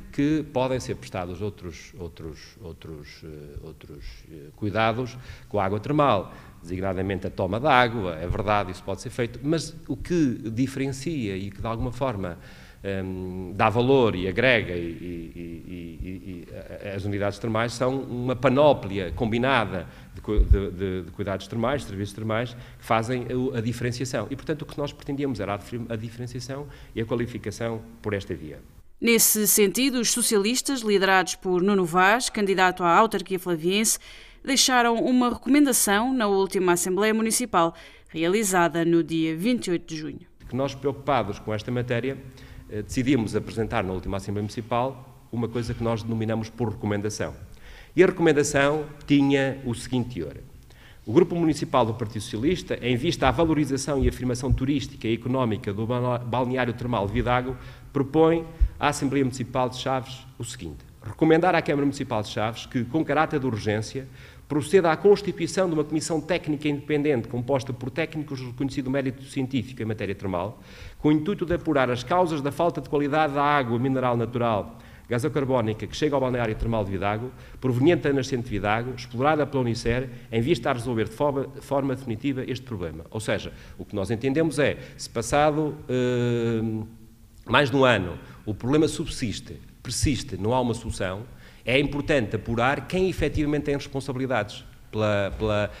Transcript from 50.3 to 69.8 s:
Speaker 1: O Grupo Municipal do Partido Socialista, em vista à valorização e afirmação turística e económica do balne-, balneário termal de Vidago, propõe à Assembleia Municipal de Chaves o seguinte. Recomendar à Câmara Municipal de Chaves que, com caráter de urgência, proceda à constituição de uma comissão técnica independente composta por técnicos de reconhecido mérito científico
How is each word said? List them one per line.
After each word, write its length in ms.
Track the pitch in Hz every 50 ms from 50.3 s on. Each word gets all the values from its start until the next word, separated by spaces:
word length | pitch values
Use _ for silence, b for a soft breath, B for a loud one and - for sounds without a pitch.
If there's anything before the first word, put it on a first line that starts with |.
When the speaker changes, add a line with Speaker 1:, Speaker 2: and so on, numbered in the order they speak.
| 69 - - - - - b b b b b b b b b
Speaker 1:
O 80 | - 110
Grupo 220 | 147 185 170 180
Municipal 500 | 170 170 160 147 - 170 - - 135 123
do 100 | 110 113
Partido 260 | - 120 107 - 110
Socialista, 560 | 104 - - 107 117 156 185 - - - 123 -
em 140 | - 120 127
vista 320 | 120 127 175 - - 151 131
à 40 |
valorização 720 | 120 127 170 160 160 147 151 127 135 131 - - 147 135 127
e 40 | 120
afirmação 440 | 117 - 123 127 123 123 131 131 113
turística 540 | - 135 131 151 139 - - - - - 110
e 60 | 113
económica 580 | 110 - 120 127 135 127 113 104 95 - 107 98
do 120 | 101 113
balne-, 380 | 110 123 123 123 123 123 120 123
balneário 480 | 120 110 120 127 120 127 131 123 120 110
termal 340 | - 117 123 123 107 98 101
de 60 | 104
Vidago, 440 | 123 117 117 123 123 123 127 131 123 B B B B B B -
propõe 520 | 139 135 135 - 156 160 160 165 165 165 165 B B B B B B
à 80 | - 143
Assembleia 380 | 143 - - 135 123 143 135
Municipal 440 | 127 117 - 123 104 120 135 127 123
de 80 | 113 -
Chaves 480 | - 139 131 131 120 - 131 - - - - -
o 60 | 120
seguinte. 360 | - - - 87 80 73 - - - - - -
Recomendar 520 | 104 - - 160 160 160 160 165 185 175
à 60 | 165
Câmara 240 | 151 - 156 143 143
Municipal 360 | 143 139 - 127 117 123 107
de 80 | 107 -
Chaves 380 | - 117 107 110 117 - - -
que, 180 | - 131 117
com 180 | 117 120 160 156
caráter 360 | - 143 147 160 156 156 151
de 80 | 127 131
urgência, 600 | 117 104 92 107 104 107 110 - - 135 - B B B B B B B B -
proceda 440 | 143 151 135 - - 196 170 170
à 60 | 156 156
constituição 720 | - 202 202 190 - 180 - - 165 156 - - 190 180
de 60 | 160
uma 100 | 156 147
comissão 380 | 151 156 160 147 - 170 156
técnica 480 | 151 156 180 165 165 - - 135 - 151
independente 580 | 143 143 - - 151 147 143 151 147 120 110 -
composta 460 | - 120 123 131 143 135 117 - 123
por 160 | 120 - 127
técnicos 500 | - - 160 156 - 156 147 147 143 127
de 60 | 127
reconhecido 460 | 123 120 - 147 135 135 143 131 131
mérito 320 | 131 139 131 131 123 131 -
científico 580 | - - 139 131 123 - 135 101 - - -